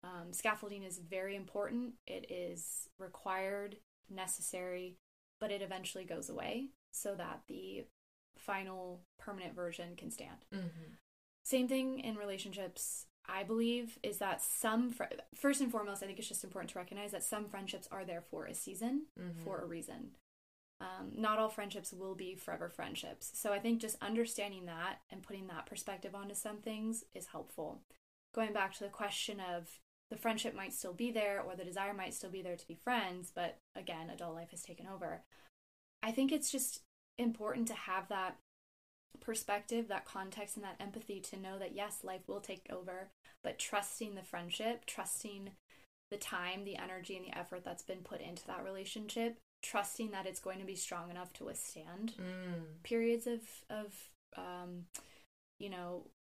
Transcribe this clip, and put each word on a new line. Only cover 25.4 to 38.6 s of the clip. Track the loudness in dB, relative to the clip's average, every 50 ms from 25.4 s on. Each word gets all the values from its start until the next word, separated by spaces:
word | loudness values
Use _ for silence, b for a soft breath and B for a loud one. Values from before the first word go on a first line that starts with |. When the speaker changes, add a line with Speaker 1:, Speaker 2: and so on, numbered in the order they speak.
| -4
Speaker 1:
that | -6 -6 -6 -6
perspective | -6 -6 -4 -2 -4 -4 -4 -4 -6 -6
onto | -4 -6 -2 -2
some | -2 -2 -2 -4
things | -2 -2 -2 -2 2 2 2 2 0 -2 -6 -10
is | -10 -10
helpful. | -6 -6 -8 -8 -6 -4 -4 -2 -2 -4 -6 -12 _ -20 _ _ _ _ _ _ _ 4
Going | 4 4 4 6
back | 4 4 4 2
to | -2 -4
the | -4
question | -2 0 0 0 2 2 0 0 0 -2
of | -2 0 0 -2 -2 -6 -14 -16 _ _ _ _ _ _
the | -8
friendship | 0 2 4 4 4 2 0 0
might | -2 -4 -4 -2
still | -2 -2 -2 0
be | 2 2 4
there | 4 4 4 4 4 2
or | 0 -2 -2
the | -4 -4
desire | -2 0 0 0 0 0
might | 0 -2 -4 -4
still | -4 -6 -4
be | -6 -4
there | -2 -2 -4
to | -4 -4
be | -10 -12
friends, | -4 2 4 4 4 4 2 0 -4 -6 -6 0
but | 0 0 0 0 -4 _ _ _
again, | -6 -4 -4 -4 -2 -4 -6
adult | -4 -4 -4 -4 -4
life | -4 -6 -8
has | -8 -10 -10
taken | -10 -10 -10 -8
over. | -8 -6 -4 -2 -2 -2 -4 -6 _ B B B B _ _ _ _ _ _ _ _ _ _
I | 0 2
think | 6 6 6 8
it's | 6 6 4 4
just | 2 4 2 2 0 -2 -10 _ _ _ _ _ _ 4
important | 4 4 4 4 0 0 4 4 2
to | 2 2
have | -2 -2 0 0 0 2 2
that | 0 2 2 0 -2 -4 _ _ _ _